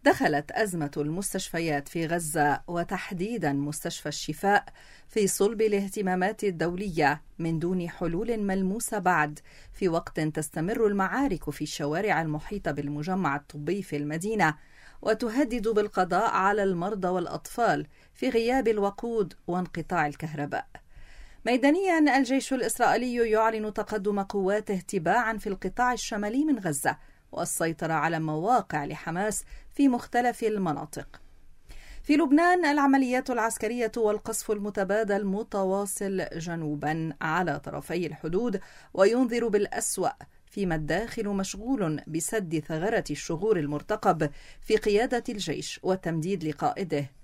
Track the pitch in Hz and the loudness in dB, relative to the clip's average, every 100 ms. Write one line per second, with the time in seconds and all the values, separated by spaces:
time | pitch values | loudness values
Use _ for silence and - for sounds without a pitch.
0 | 277 370 214 147 151 - 214 175 143 147 | 4 4 2 0 -2 -2 -2 -2 -4 -2
1 | 147 170 196 190 - 165 165 143 143 170 | -4 -4 -4 -6 -4 -4 0 -2 -2 -4
2 | 160 175 160 160 147 139 - 175 170 190 | -2 -2 0 2 4 2 -2 -4 -2 -6
3 | - 180 202 233 160 139 147 151 170 - | -6 -6 -4 0 0 0 -2 -4 -8 -6
4 | 151 143 - 151 202 202 - - - - | -8 -8 -8 -2 2 2 0 -20 -20 -20
5 | - 220 196 - 202 220 220 202 196 214 | -4 0 2 2 0 2 2 2 -2 -2
6 | 185 185 185 220 208 165 160 180 202 165 | 0 2 0 0 -4 0 -2 -2 -4 2
7 | 143 151 - - 165 160 170 185 170 - | 2 2 -6 -6 -2 0 0 -2 -4 -4
8 | 185 170 226 226 202 196 190 214 - 302 | -2 -2 -2 -2 0 0 0 -2 -4 0
9 | 185 170 151 151 - - - - 190 165 | 2 2 2 -4 -16 -20 -20 -2 0 0
10 | - - 156 156 151 170 170 233 214 208 | -2 -2 -2 -2 -4 -4 -2 2 2 2
11 | 190 214 277 175 - 143 151 - 147 160 | 0 0 0 -2 -4 -6 -6 -4 -2 0
12 | 208 156 160 151 - 202 170 147 143 147 | 2 0 0 -4 -6 -6 -4 -4 -4 -4
13 | 151 190 165 143 - 147 147 196 185 147 | -2 0 0 -2 -6 -8 -4 -4 -4 -4
14 | 147 160 196 220 160 151 - - - - | -4 -4 -2 2 2 2 -14 -20 -20 -4
15 | - 220 240 233 269 240 220 214 208 - | 0 0 0 0 0 0 2 2 2 0
16 | 180 180 220 185 190 208 196 175 180 214 | 2 2 2 2 4 4 2 2 -2 0
17 | 180 180 170 151 - - 226 147 147 - | 0 0 -2 -6 -8 0 2 2 -2 -14
18 | - - 262 240 233 262 226 214 202 196 | -20 -4 0 2 4 2 4 2 0 -2
19 | 240 226 175 - - 180 180 - 156 175 | -2 0 -2 -4 -4 -2 -2 -6 -2 0
20 | 151 143 180 151 143 - - - - - | 0 -2 -8 -6 -4 -4 -8 -20 -20 -20
21 | - - - - 220 247 277 339 381 330 | -18 -18 -18 -6 0 4 4 4 4 4
22 | 294 262 240 269 - 262 220 - 220 190 | 6 6 4 0 0 -2 -2 2 4 4
23 | 247 240 233 214 220 220 214 208 208 214 | 2 0 2 4 4 2 -4 -4 -4 -2
24 | 196 202 196 202 185 208 208 190 - 196 | 0 -2 -2 0 2 0 0 -4 -2 -2
25 | 165 220 226 220 208 190 185 190 247 240 | 2 2 2 -4 -6 -4 -4 0 0 0
26 | - 214 208 254 311 247 185 147 - 135 | -4 -4 0 0 2 2 0 0 -2 -2
27 | - - _ - 165 - 165 160 165 160 | -10 -20 _ -6 -4 0 -2 -2 -2 0
28 | 156 165 160 156 185 247 - 151 147 156 | 0 0 -2 -2 2 2 2 -4 -4 -8
29 | - 170 214 208 - - - - 277 240 | -6 -4 -2 -4 -8 -18 -12 2 4 4
30 | - 247 247 233 220 214 180 147 151 - | 0 2 2 0 -2 0 -2 -2 -6 -12
31 | - - - - - - - - - - | -12 -18 -20 -20 -20 -20 -18 -18 -16 -12
32 | - 294 320 285 349 359 311 294 277 269 | 2 4 6 6 6 6 4 4 6 4
33 | 254 247 262 240 226 220 220 240 226 240 | 4 0 0 0 0 0 -4 0 -2 2
34 | 214 208 - 220 - 208 208 208 190 208 | 2 2 -2 -6 -2 -2 -2 -2 0 2
35 | 214 202 202 196 233 202 190 196 202 - | 2 0 0 -2 -2 -2 0 0 -2 -4
36 | 196 190 - 165 165 170 156 147 147 160 | -2 -2 -4 -6 -6 -4 -4 -2 -2 -2
37 | 160 - 160 165 175 147 147 143 - 170 | -4 -4 -2 0 0 -2 -6 -10 -6 -4
38 | 165 151 160 180 240 196 - - - - | -4 -6 -2 0 0 -4 -8 -20 -10 4
39 | 202 240 247 240 233 202 202 - - - | 6 6 2 2 2 2 0 -2 -4 -2
40 | 180 - - - _ - 185 160 147 170 | -2 -4 -18 -20 _ -4 -2 -2 0 -2
41 | 226 - 202 196 190 196 226 262 165 151 | -2 -4 -4 -2 -4 -6 -4 0 0 -2
42 | - 156 - 220 175 156 - 160 190 247 | -4 -4 -2 -2 -2 -4 -2 -2 0 0
43 | - 147 - 165 214 190 147 147 - 214 | -2 -8 -4 -2 2 2 2 -4 -4 0
44 | 208 165 151 - - - - 214 214 202 | 2 2 0 -4 -18 -18 0 0 4 2
45 | 247 240 233 208 170 143 - - 165 185 | 2 0 -4 -6 -4 -6 -6 -6 -2 -2
46 | 175 165 160 196 - - 156 - 180 147 | 0 -2 -2 -2 -4 -2 -2 -2 -2 -2
47 | 135 - | -4 -10